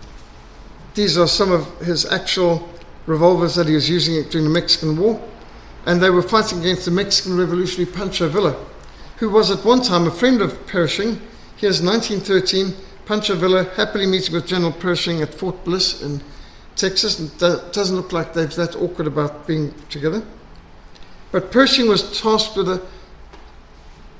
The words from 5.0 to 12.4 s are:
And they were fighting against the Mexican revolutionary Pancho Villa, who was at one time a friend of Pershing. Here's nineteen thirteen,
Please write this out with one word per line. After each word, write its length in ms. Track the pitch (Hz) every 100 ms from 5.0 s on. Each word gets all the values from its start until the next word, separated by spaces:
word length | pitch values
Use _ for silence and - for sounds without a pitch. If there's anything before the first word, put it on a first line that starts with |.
| 208 220 - - - - - -
And 160 | - 175
they 60 | 185
were 140 | 180
fighting 380 | 175 220 214 175
against 260 | 170 180 175
the 40 |
Mexican 460 | 175 196 - 190 180
revolutionary 560 | 175 175 185 - 175
Pancho 380 | 180 190 - 165
Villa, 260 | 180 175 - - - - - - -
who 100 | 220
was 220 | 214 185
at 120 | 190
one 200 | 208 254
time 240 | 247 175 165
a 40 |
friend 300 | 160 247 247
of 260 | 185 - -
Pershing. 540 | 190 156 - 214 208 - - - -
Here's 240 | 202 165
nineteen 380 | 175 226 220 196
thirteen, 520 | - 190